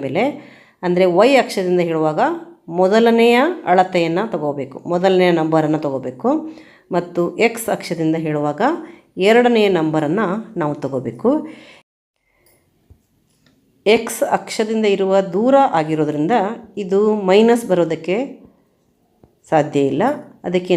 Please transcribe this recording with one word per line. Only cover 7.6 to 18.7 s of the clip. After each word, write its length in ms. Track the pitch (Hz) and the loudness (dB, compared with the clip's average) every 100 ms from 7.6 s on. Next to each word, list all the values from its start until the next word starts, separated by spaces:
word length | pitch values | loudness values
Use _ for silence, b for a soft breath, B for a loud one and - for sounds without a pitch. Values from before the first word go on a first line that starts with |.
| - 190 | -6 -6
ಅಕ್ಷದಿಂದ 400 | - 165 160 160 160 | -6 -4 -2 -2 -2
ಹೇಳುವಾಗ 360 | 151 147 147 262 339 B B B - 190 | -2 -2 -2 -2 -2 B B B -2 2
ಎರಡನೆಯ 380 | 233 240 233 202 175 | 4 4 4 2 2
ನಂಬರನ್ನು 480 | 156 156 147 196 185 214 - 170 | 0 -2 -2 -2 -2 -4 -8 -6
ನಾವು 140 | 147 143 | -4 -4
ತಗೋಬೇಕು. 480 | 135 131 123 113 220 302 302 B B B _ _ _ _ _ _ _ _ _ _ _ _ _ _ _ _ _ _ _ _ 190 233 | -6 -6 -8 -4 0 0 -4 B B B _ _ _ _ _ _ _ _ _ _ _ _ _ _ _ _ _ _ _ _ 2 2
ಎಕ್ಸ್ 260 | 233 - 262 - | 2 -4 -2 -2
ಅಕ್ಷದಿಂದ 480 | - - 214 220 208 196 | -4 -6 -4 0 0 0
ಇರುವ 240 | 190 196 190 185 | 2 0 0 0
ದೂರ 180 | 247 269 269 165 | 2 4 4 0
ಆಗಿರೋದ್ರಿಂದ 540 | 156 156 151 147 165 240 196 233 - - | -2 -2 -2 -2 0 0 -2 -6 -12 -10
ಇದು 160 | 185 196 214 208 185 | -2 0 2 0 4
ಮೈನಸ್ 340 | 196 233 240 233 | 4 6 4 0
ಬರೋದಕ್ಕೆ 440 | 175 160 156 175 202 277 - - _ _ | 0 0 -2 -4 -4 -6 -10 -20 _ _